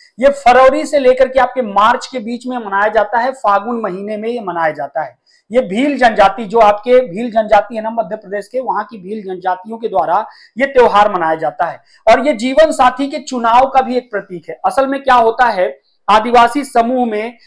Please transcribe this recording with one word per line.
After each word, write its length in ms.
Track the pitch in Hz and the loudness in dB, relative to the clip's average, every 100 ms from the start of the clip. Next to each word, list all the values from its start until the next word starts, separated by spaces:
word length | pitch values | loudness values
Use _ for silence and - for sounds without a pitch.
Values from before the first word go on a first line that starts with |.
| _ - | _ 0
ये 80 | 277 | 0
फरवरी 580 | 277 240 247 262 294 302 | 2 4 6 6 4 0
से 120 | 294 | 2
लेकर 300 | 254 254 262 | 2 4 2
के 100 | 262 | 2
आपके 240 | 254 254 | 0 -2
मार्च 440 | 220 196 220 254 - | -2 2 2 0 -4
के 120 | 254 | -10
बीच 280 | 220 240 247 | -8 -10 -8
में 120 | 247 | -10
मनाया 300 | 208 196 220 | -4 -2 0
जाता 300 | 220 208 240 | 0 0 -2
है, 140 | 254 | -2
फागुन 480 | 262 208 202 214 233 | -2 0 0 -2 -6
महीने 360 | 208 185 208 208 | -6 -8 -8 -8
में 120 | 220 | -8
ये 120 | 240 | -8
मनाया 300 | 190 170 160 | -8 -4 -4
जाता 320 | 147 143 160 | -4 -8 -8
है। 160 | 143 - _ _ _ | -8 -12 _ _ _
ये 80 | 233 | -2
भील 380 | 202 208 285 254 | -2 -2 -2 0
जनजाति, 460 | 240 208 196 - | 0 4 2 2
जो 140 | 208 233 | -2 2
आपके 420 | 208 208 247 247 | 2 0 2 2
भील 300 | 254 185 240 | 2 -4 -4
जनजाति 460 | 220 214 208 208 226 | -4 2 0 0 -6
है 60 | |
ना 80 | 220 | -6
मध्य 260 | 226 185 214 | -6 -6 -10
प्रदेश 320 | 185 202 196 | -10 -10 -8
के, 120 | 254 | -8
वहां 240 | 233 190 | -4 -6
की 140 | 214 226 | -8 -14
भील 360 | 180 220 190 | -12 -12 -10
जनजातियों 440 | 185 185 180 214 220 | -6 -6 -6 -8 -10
के 100 | 226 | -4
द्वारा 380 | 185 160 185 - - _ 220 | -2 0 -2 -4 -12 _ -6
ये 80 | 269 | 0
त्योहार 460 | 254 233 202 208 | 4 4 4 2
मनाया 220 | 180 160 | 0 -2
जाता 320 | 160 156 - - | -2 -4 -4 -6
है। 160 | 135 _ _ 220 | -8 _ _ 2
और 160 | 254 277 | 4 2
ये 60 | |
जीवन 380 | 226 254 269 320 | -2 0 2 2
साथी 380 | - 254 247 277 | 4 0 0 -6
के 100 | 302 | -6
चुनाव 480 | 269 254 233 240 269 | -8 -4 2 2 4
का 140 | 202 | 2
भी 160 | 233 247 | 0 -4
एक 140 | 247 | -4
प्रतीक 380 | 202 196 175 - | -8 -8 -14 -14
है। 120 | - 185 | -6 -2
असल 200 | 269 269 | 0 -2
में 160 | 277 | -2
क्या 120 | 269 | 2
होता 320 | 247 226 226 240 | 2 2 2 0
है, 340 | 190 185 - _ _ - | 2 -2 -4 _ _ 2
आदिवासी 540 | 214 240 233 233 285 | 2 4 4 4 0
समूह 420 | 262 233 233 254 240 | -2 0 0 0 -2
में 300 | 214 233 240 | -4 -8 -12